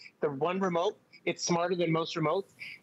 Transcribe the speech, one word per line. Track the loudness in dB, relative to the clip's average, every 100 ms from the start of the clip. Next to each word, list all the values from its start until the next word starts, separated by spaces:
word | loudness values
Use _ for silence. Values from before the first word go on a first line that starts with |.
| -20 _
The | -4
one | 0 0 0
remote, | 0 2 0 -2 _ -8
it's | -4 -2
smarter | 0 2 2
than | 0 2
most | 2 0
remotes. | 0 0 0 -4 -12 -16 -16